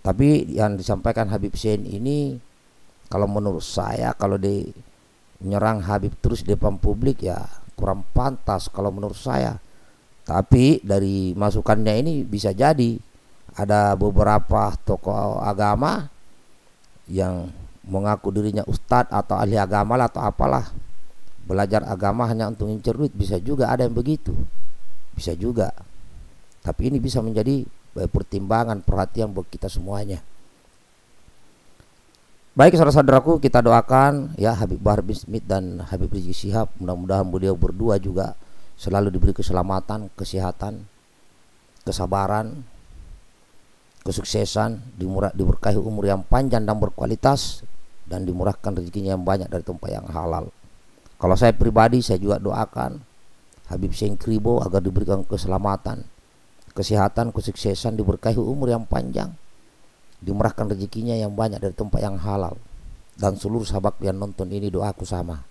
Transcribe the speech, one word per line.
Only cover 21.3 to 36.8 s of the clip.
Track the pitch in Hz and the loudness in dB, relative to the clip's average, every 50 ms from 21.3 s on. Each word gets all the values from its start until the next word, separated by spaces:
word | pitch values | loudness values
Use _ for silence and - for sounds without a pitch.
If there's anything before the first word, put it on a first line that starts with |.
| - - - | -6 -8 -4
belajar | - 95 98 101 95 104 107 - 117 | -2 0 0 0 2 0 0 0 -2
agama | 104 92 104 98 101 120 120 113 | -6 -2 -2 -2 0 0 0 -2
hanya | 117 110 113 | -2 -2 -2
untuk | 104 113 - - 107 | -4 -4 -6 -4 -4
ngincer | 107 104 - 120 113 | -4 -4 -2 -4 -2
duit, | 123 151 135 | 0 -2 -4
bisa | - 98 - - 104 87 | -2 -4 -2 -2 -2 -2
juga | 92 127 147 135 127 120 123 | -2 -2 0 0 2 0 2
ada | 123 123 | 0 0
yang | 117 117 | 0 0
begitu, | 117 120 139 156 - - 92 85 - - - - - - - - - - - - - - - | 0 0 0 -2 -2 -2 0 2 2 2 4 4 6 6 6 4 4 2 2 2 2 0 -2
bisa | - - - 90 80 | -4 -6 -6 -6 -4
juga. | 82 101 117 123 110 95 - - - - - - - - - - - - - - - - - - - | -2 -2 -2 0 0 0 0 -2 -8 -10 -14 -14 -14 -14 -14 -16 -18 -18 -20 -20 -20 -20 -20 -20 -10
Tapi | - - - - 120 131 143 | -8 -6 -4 -2 -2 0 0
ini | 127 | 0
bisa | 117 135 - 131 | -2 0 -2 -2
menjadi, | 110 113 110 104 107 131 139 135 120 - - - - - - | -2 0 0 0 0 2 0 -2 -2 -6 -12 -16 -18 -14 -8
eh, | - 92 | -6 -4
pertimbangan, | - - - 95 - - 98 98 95 110 113 117 113 110 98 - | -2 -2 -2 -2 -2 -6 -6 -2 0 0 0 2 0 -4 0 0
perhatian | - 98 98 95 - - 117 110 107 95 | 0 2 2 0 0 0 -2 -2 -2 -2
buat | 95 90 - | -6 -8 -8
kita | - - - | -10 -8 -8
semuanya. | 98 - - 90 95 101 101 104 101 95 78 - - - - - - _ _ _ - _ _ _ _ _ _ _ _ - - - - - - - - _ _ _ - - _ - _ _ _ _ _ _ _ _ _ - - - - _ | -4 -4 -4 -4 -4 -4 -4 -4 -4 -6 -8 -10 -14 -16 -16 -18 -20 _ _ _ -20 _ _ _ _ _ _ _ _ -20 -20 -20 -20 -20 -20 -20 -20 _ _ _ -20 -20 _ -20 _ _ _ _ _ _ _ _ _ -20 -20 -20 -6 _
Baik, | 135 139 180 175 | 8 8 10 10
saudara-saudaraku, | 165 160 151 139 156 143 135 131 131 120 156 170 151 | 8 6 8 8 6 8 8 6 6 6 6 2 4
kita | - - - 127 | 4 4 4 6
doakan | 113 120 117 117 113 - 123 131 135 139 143 143 131 147 160 | 6 8 6 6 6 6 4 6 6 6 4 0 -4 -6 -4
ya | - 98 110 117 | 0 0 0 2
Habib | 113 110 92 90 87 | 0 -2 -4 -4 0
Bahar | 98 104 104 104 | 2 2 2 2
bin | 90 98 107 | 0 -2 -4
Smith | - - - 107 113 - | -6 -6 -8 -8 -8 -2
dan | - 98 95 95 90 87 85 82 - | -2 -2 -2 -2 -4 -8 -10 -8 -6
Habib | 98 92 87 - - | -4 -2 -2 -2 0
Rizik | 98 90 92 92 | 0 0 2 0
Syihab, | - - 98 98 113 110 - - | 0 0 0 0 0 0 0 -2
mudah-mudahan | - | -4